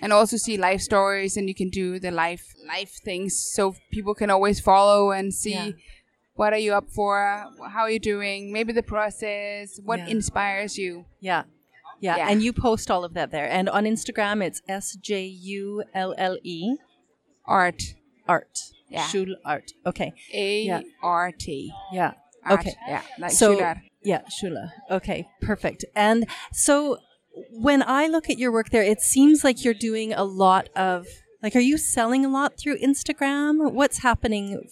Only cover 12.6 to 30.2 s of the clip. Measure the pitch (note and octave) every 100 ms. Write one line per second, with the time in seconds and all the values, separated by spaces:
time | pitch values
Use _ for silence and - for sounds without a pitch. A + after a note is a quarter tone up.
12.6 | A#3+ A3 - F#3 F3 E3+ - D3+ C#3+ F#3
13.6 | F#3+ G3+ G#3+ A3 - A3 G#3 G#3 F3 -
14.6 | - G3 - F#3+ - G3+ F#3+ F#3 F#3 G3+
15.6 | G3 G#3 G3+ F#3+ F#3 - F#3 F#3 F3+ E3
16.6 | G3+ C#4+ _ _ _ _ _ _ - F#3+
17.6 | F3+ - - - _ _ - E3+ - -
18.6 | - _ - D#3 D#3 G3 F#3+ - D3 D3
19.6 | - - F3+ - C#3+ - - G3+ G3 G#3
20.6 | G3+ E3+ - - F3 E3+ F3 - - C#3
21.6 | - - F#3+ F#3 D3+ - _ _ F3+ G3
22.6 | - - A#3 - - - F3 - G#3+ G3
23.6 | E3+ E3 - _ G3+ E3 - - F#3+ B2
24.6 | E3 - - F#3 - E3 - - - G3+
25.6 | - - - G#3 G#3 A3+ A3 - - -
26.6 | D4 C#4+ D4 - _ _ _ - - A3+
27.6 | C4 C#4 A#3 C4+ D#4+ D#4+ - - B3 A3+
28.6 | A3 A#3 G3+ G#3+ - C4 C#4+ D4+ C4+ B3
29.6 | B3 A3 A3+ A3 A3 -